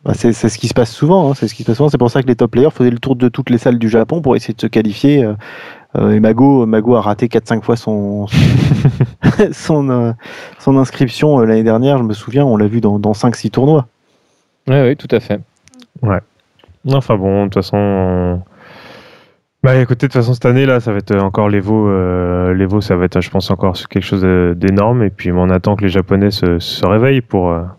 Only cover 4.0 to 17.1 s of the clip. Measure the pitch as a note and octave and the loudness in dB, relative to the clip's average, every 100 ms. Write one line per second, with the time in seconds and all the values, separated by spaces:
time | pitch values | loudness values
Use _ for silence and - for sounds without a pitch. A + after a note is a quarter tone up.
4 | G#2+ E3 C#3+ A#2 - A2 A2+ A2+ A2 G#2 | 0 -2 0 -2 -4 -6 -2 -2 -2 0
5 | C#3 D3 A2+ G#2+ - - - - _ - | 2 2 0 -4 -12 -20 -20 -20 _ -2
6 | G#2 G#2+ A2 A2+ C#3 C3+ A2+ A2 A2 A#2+ | 2 4 2 4 4 4 2 0 2 0
7 | G#2 G#2 A#2+ A#2 - A2+ - A#2 - G#2+ | 0 -2 -2 -2 -2 -4 -2 -4 -2 -4
8 | G2+ G#2 G2+ - - - - - - - | -4 -6 -2 2 2 2 2 2 0 0
9 | - - - - G3 C3 - D#3 C#3 B2 | -4 0 0 2 0 -2 -2 0 0 0
10 | A#2 A#2 - - - - - C3+ C3 - | -2 -4 -14 -20 -20 -6 2 2 2 0
11 | B2 - D3+ C#3 A2+ A2 A2+ A2+ C3 C#3 | -4 0 2 4 4 2 2 2 2 0
12 | A2+ G#2 - C3 C#3+ G#2+ G#2+ A#2 A2 G2+ | -2 -6 -4 0 2 2 2 0 0 0
13 | G#2 G#2 B2 A2 G#2+ A#2 C#3 D#3 B2+ _ | -2 0 -2 -2 -4 0 2 2 0 _
14 | _ _ _ _ _ _ - C3+ B2+ D3 | _ _ _ _ _ _ 0 2 2 0
15 | - A#2 - G#2 - _ _ _ _ - | -2 -4 -2 -8 -8 _ _ _ _ -6
16 | G#2+ F2+ - _ _ _ _ _ C3 C3+ | -2 -2 -6 _ _ _ _ _ -2 -2
17 | - | 0